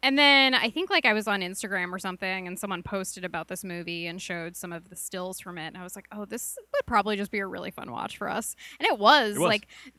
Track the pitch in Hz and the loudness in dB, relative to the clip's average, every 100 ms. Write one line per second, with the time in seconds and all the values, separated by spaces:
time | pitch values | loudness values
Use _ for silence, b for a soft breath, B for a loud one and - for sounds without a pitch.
0 | 285 277 285 277 269 254 233 277 381 370 | 2 6 8 8 8 4 2 -2 0 2
1 | 254 214 208 202 180 196 196 190 180 185 | 4 2 2 0 -2 -6 -4 -2 -2 -4
2 | 190 180 190 190 180 185 202 180 175 196 | -6 -4 -4 -4 -6 -8 -6 -6 -4 -4
3 | 185 - 180 165 165 185 190 175 170 170 | -4 -8 -8 -6 -8 -8 -8 -8 -6 -6
4 | 170 175 - 175 165 175 180 170 175 180 | -6 -8 -6 -6 -6 -10 -10 -10 -12 -12
5 | - 185 185 185 190 175 160 - 180 196 | -10 -6 -6 -8 -10 -10 -10 -10 -14 -14
6 | - 208 202 240 - - - 571 - 226 | -14 -12 -10 -8 -8 -10 -6 -4 2 2
7 | 202 202 202 214 196 185 180 - - 120 | 2 0 -2 -2 -4 -6 -8 -10 -8 -6
8 | - - 196 208 220 - B B 294 254 | -8 -6 -4 -4 -4 -8 B B -2 4
9 | 208 294 220 208 - 208 - B B | 8 8 6 2 2 2 -2 B B